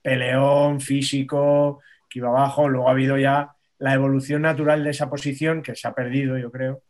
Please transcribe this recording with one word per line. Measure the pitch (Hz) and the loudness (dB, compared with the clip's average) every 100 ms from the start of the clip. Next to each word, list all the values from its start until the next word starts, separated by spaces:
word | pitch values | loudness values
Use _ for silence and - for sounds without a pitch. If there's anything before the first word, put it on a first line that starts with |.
peleón, | - 127 123 131 139 143 147 143 | -2 -2 0 2 4 4 2 0
físico, | 135 139 139 139 135 143 143 143 143 143 _ _ _ | -2 -2 -2 -4 -2 0 2 4 2 -2 _ _ _
que | 123 | -6
iba | 123 | -2
abajo. | 127 139 - 147 | 2 2 2 0
Luego | 131 127 | 2 2
ha | |
habido | 131 131 139 | 2 2 2
ya | 135 139 147 _ _ _ | 2 2 -2 _ _ _
la | 139 | 0
evolución | 135 135 135 135 147 | 2 2 0 0 0
natural | 156 151 147 151 | 0 0 2 2
de | 147 | 0
esa | 139 143 | -4 -4
posición, | 143 147 139 156 160 | -4 -6 -4 -2 -2
que | 139 | -6
se | 117 117 | -10 -8
ha | |
perdido, | 113 123 135 139 131 | -6 -2 -2 -2 -4
yo | 120 | -6
creo | 127 131 135 _ | -6 -6 -6 _